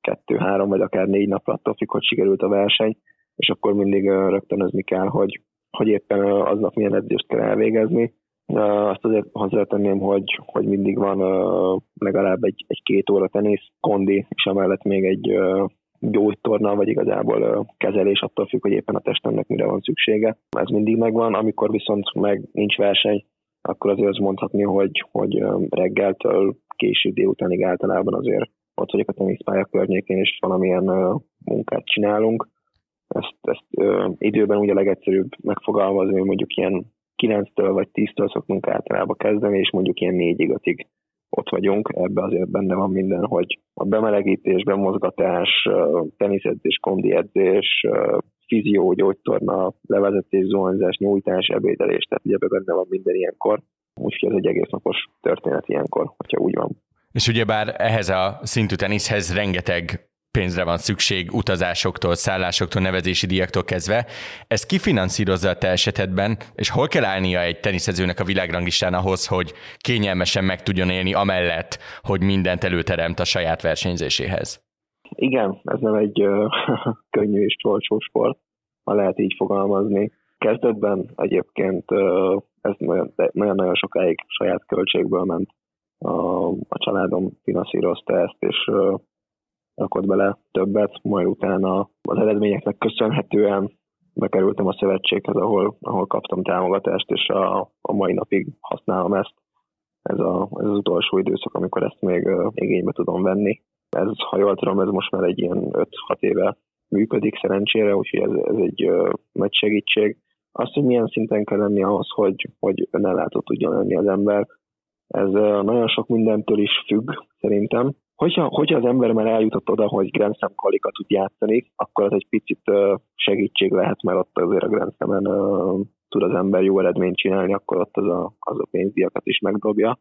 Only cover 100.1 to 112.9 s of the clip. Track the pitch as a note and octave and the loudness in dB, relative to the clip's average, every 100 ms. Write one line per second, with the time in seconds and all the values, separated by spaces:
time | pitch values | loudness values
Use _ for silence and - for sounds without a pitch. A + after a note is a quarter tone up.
100.1 | - F2 F#2 G2 - G#2 G2+ G2 F2 E2+ | -2 0 -2 -4 -4 -2 0 0 0 0
101.1 | F#2+ G2 F2+ - - F#2 - - - G2 | 0 0 -2 -4 -6 -4 -2 -4 -4 -2
102.1 | F2+ F2+ F#2 F#2+ A2+ - F2+ F2+ - F2 | 0 0 0 -2 -2 -2 0 -2 -2 -2
103.1 | F#2 F#2+ F#2+ G2+ A2+ _ _ _ - G2 | 0 0 2 0 -2 _ _ _ -2 -2
104.1 | G#2+ - F#2+ G2+ F#2 - G2 F#2+ G2+ G2 | -4 -4 2 2 2 0 0 0 0 -2
105.1 | F#2+ F#2 F2+ F2+ F#2 F2 - - - - | 0 0 0 -2 -2 -2 -2 -2 -6 -6
106.1 | - G2+ F#2 G2 - _ _ _ G2+ A2+ | -2 0 2 0 -2 _ _ _ 0 0
107.1 | - G#2+ - - G2 G#2 A2+ G#2 G2 - | 0 -2 -2 -2 -2 0 2 2 2 0
108.1 | - - - - G#2+ F#2 - F2 F2 F2+ | -2 0 0 0 0 0 0 0 2 2
109.1 | - _ - G2+ - G#2+ G#2 - - G#2+ | -2 _ -4 -2 0 0 0 0 0 0
110.1 | - _ _ _ - B2 - C#3 B2 A2 | -2 _ _ _ -6 -4 0 2 2 0
111.1 | - A2 A2 G#2 G2+ G#2 G#2 F#2+ G2+ - | -2 0 0 0 0 2 2 2 0 -2
112.1 | - G#2 F#2 - - - F#2+ - | 0 0 0 -8 -4 -2 -2 -2